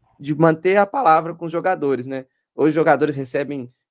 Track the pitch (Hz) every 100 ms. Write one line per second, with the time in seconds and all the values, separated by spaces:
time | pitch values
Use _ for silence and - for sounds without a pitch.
0 | _ _ 143 151 165 160 185 202 202 -
1 | 208 160 165 170 170 170 175 180 139 127
2 | 127 135 131 _ _ - 147 151 160 139
3 | 147 139 131 143 143 143 123 _ _